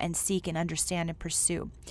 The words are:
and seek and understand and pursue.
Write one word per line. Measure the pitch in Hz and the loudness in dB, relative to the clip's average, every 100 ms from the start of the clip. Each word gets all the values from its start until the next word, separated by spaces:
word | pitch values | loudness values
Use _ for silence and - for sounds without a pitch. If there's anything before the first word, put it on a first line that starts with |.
| 170 | 4
and | 165 | 0
seek | - 190 180 | 2 2 2
and | 160 | 0
understand | 170 160 - 180 165 | 0 0 0 0 -2
and | 165 | -4
pursue. | 160 - - 170 - - - | -2 2 2 2 -2 -8 -14